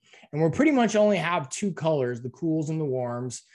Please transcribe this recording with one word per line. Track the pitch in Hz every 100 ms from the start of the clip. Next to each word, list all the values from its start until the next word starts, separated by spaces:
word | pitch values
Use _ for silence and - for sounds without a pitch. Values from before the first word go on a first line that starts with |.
| _ - -
And | 147
we're | 160
pretty | 160 311
much | 269 233 208
only | 208 190
have | 160 175 135
two | - 202
colors, | - 160 151 123 120
the | 127
cools | - 165 160 151
and | 160
the |
warms, | 151 127 120 120 123 - _